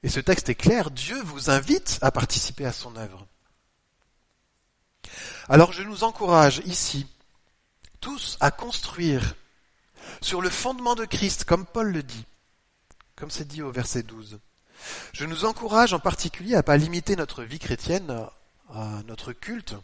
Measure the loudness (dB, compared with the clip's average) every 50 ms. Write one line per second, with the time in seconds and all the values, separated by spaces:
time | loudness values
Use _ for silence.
0 | -2 -2 -2 0 4 4 2 2 4 -2 -2 4 4 4 4 4 2 -2 -4 -8
1 | -8 -6 -6 -6 -8 -8 -8 -6 2 4 4 4 4 4 2 2 2 0 -2 2
2 | 2 2 2 2 0 0 0 0 0 -2 -4 -4 -6 -6 -6 -6 -10 -12 -12 -12
3 | -12 -12 -14 -16 -20 -20 _ _ _ _ _ _ _ _ _ _ _ _ _ _
4 | _ _ _ _ _ _ _ _ _ _ _ _ _ _ _ _ _ _ _ _
5 | _ -18 -16 -16 -16 -14 -16 -16 -2 6 10 10 10 10 6 -6 -8 -8 -4 -2
6 | -2 -2 -2 0 0 6 8 8 8 8 6 2 -4 -4 -2 -2 0 0 -2 -4
7 | -6 -8 -12 _ _ _ _ _ _ _ _ _ _ _ _ _ _ -20 -16 -12
8 | -10 -10 -8 -8 -6 -8 -4 0 0 0 0 0 -8 -6 -6 -6 -6 -6 -6 -2
9 | 0 2 2 2 0 -2 -4 -6 -18 _ _ _ _ _ _ _ _ _ _ -20
10 | -20 -20 -16 -8 -4 -2 -2 0 0 0 0 0 -2 -2 -2 -2 0 0 0 0
11 | 0 -4 -2 0 0 0 0 -2 2 2 2 2 2 -2 -4 -2 0 0 0 -2
12 | -4 -6 -10 -14 -14 -16 -20 _ _ _ _ _ _ _ _ _ _ _ -20 _
13 | -20 _ _ -16 -12 -10 -8 -8 -8 -8 -10 -10 -8 -6 -4 -4 -4 -2 -2 -4
14 | -6 -6 -12 -18 -18 -18 -20 -20 _ _ _ _ _ _ _ -18 -14 -14 -12 -12
15 | -14 -14 -10 -8 -6 -6 -4 -2 -2 -2 -2 -2 -6 2 6 6 6 6 4 2
16 | 2 0 0 0 -2 -4 -4 -6 -4 2 4 4 6 6 6 6 6 4 -2 -4
17 | 0 0 0 0 -2 -6 -8 -12 -10 -12 -12 -10 -6 -6 -6 -4 -2 -2 -2 -2
18 | -2 -4 -6 -6 -8 -10 -14 _ _ _ _ _ _ _ -12 -10 -8 -8 -8 -10
19 | -10 -12 -12 -12 -10 -12 -12 -12 -10 -10 -10 -10 -10 -10 -12 -12